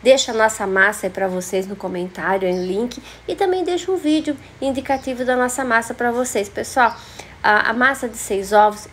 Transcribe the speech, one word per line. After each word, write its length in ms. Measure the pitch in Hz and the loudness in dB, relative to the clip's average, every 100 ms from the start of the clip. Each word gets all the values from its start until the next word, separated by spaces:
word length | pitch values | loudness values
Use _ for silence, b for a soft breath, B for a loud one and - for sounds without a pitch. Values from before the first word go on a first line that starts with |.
Deixa 280 | 240 269 269 | 4 4 2
a 40 | 226 | 0
nossa 320 | 220 - 196 | 0 0 -2
massa 400 | 190 196 208 190 | 2 2 2 -6
aí 20 | |
pra 180 | 190 190 | -4 -4
vocês 380 | 185 180 190 190 | -4 -4 -4 -4
no 100 | 202 | -8
comentário, 720 | 185 180 180 180 165 190 190 | -8 -6 -6 -4 -2 0 0
aí 60 | |
no 100 | 180 | 0
link. 380 | 180 190 240 247 B B - | -2 -2 -4 -6 B B -8
E 80 | 320 | -2
também 280 | 381 370 | 0 0
deixa 280 | 349 359 359 | 0 -2 -2
um 60 | 370 | -2
vídeo 400 | 294 311 302 269 B B | 2 0 0 -6 B B
indicativo 640 | 262 269 254 269 262 247 254 | -4 -2 -2 -2 -2 -4 0
da 100 | 254 | 2
nossa 300 | 247 247 254 | 0 -2 0
massa 300 | 226 226 - | 0 0 -2
pra 160 | 240 | -2
vocês. 360 | 240 247 220 202 | 0 -2 -2 -4
Pessoal, 480 | - 226 - 233 B B B B B | -6 -4 2 2 B B B B B
a, 300 | - 214 - | 2 4 2
a 20 | |
massa 340 | 226 262 269 247 | 2 0 0 -6
de 100 | 220 | -8
seis 360 | - 196 196 | -4 -4 2
ovos 340 | 214 208 208 - | 6 6 4 -6